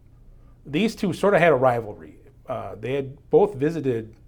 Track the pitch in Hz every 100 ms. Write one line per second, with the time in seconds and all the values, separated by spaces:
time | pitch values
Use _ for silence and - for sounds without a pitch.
0 | _ - - - - - - 147 214 -
1 | 196 135 196 185 170 135 131 120 107 87
2 | 80 - - _ - 117 104 95 117 139
3 | 131 139 - 151 202 123 147 165 135 117
4 | 110 -